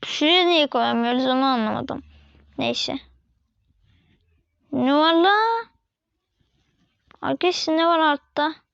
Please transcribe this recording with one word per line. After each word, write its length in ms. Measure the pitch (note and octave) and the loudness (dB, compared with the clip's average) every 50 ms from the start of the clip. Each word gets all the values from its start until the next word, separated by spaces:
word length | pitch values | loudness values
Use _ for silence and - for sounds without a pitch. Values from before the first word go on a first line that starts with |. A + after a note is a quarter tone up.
| - | -10
Şuraya 400 | - - - D4 D4+ E4+ F4+ F4+ | -10 -4 -2 2 2 4 4 4
niye 220 | E4+ F4 E4 D4 | 4 2 2 2
koyamıyoruz 600 | C4+ - B3+ A#3 A#3 A#3 A#3 A#3 A#3+ B3 B3+ C4 | 0 0 -2 0 0 0 0 0 0 0 0 0
onu 180 | C4 C4 C4 C4 | 0 0 0 0
anlamadım. 580 | C4+ C4 A#3+ A3 G#3+ G#3+ - - - - - - - - - _ _ _ - _ _ _ - | 0 0 0 -2 -2 -4 -4 -6 -8 -10 -12 -12 -18 -20 -20 _ _ _ -20 _ _ _ -6
Neyse. 400 | - A#2 A#2 - - - - C4+ - _ _ _ _ _ _ _ _ _ _ _ _ _ _ _ _ _ _ _ _ _ _ _ _ _ _ _ _ _ _ _ _ _ D4+ | -4 -4 -4 -4 -6 -6 -6 -8 -10 _ _ _ _ _ _ _ _ _ _ _ _ _ _ _ _ _ _ _ _ _ _ _ _ _ _ _ _ _ _ _ _ _ -4
Ne 220 | C4+ B3 C4 C#4 | -2 0 2 2
var 200 | D4 D4+ D#4+ E4 | 2 4 4 4
la? 200 | E4 E4+ F#4+ G4+ G#4+ A4 A4+ A4+ A4+ A#4 - _ _ _ _ _ _ _ _ _ _ _ _ _ _ _ _ _ _ _ _ _ _ _ _ _ _ _ _ - _ - | 4 4 4 2 2 2 0 -2 -4 -6 -10 _ _ _ _ _ _ _ _ _ _ _ _ _ _ _ _ _ _ _ _ _ _ _ _ _ _ _ _ -20 _ -6
Arkadaşlar 540 | - C#4 C#4 - F4+ F4+ - - - D#4 | -6 -4 0 0 -2 -2 -2 -2 -2 0
ne 100 | D#4+ E4 | 0 2
var 120 | E4+ E4+ D#4+ | 2 2 2
altta? 560 | D#4+ D#4 D4 C#4+ _ _ _ - D4 D4+ D#4+ - _ _ | 2 2 0 0 _ _ _ -4 -4 -4 -4 -8 _ _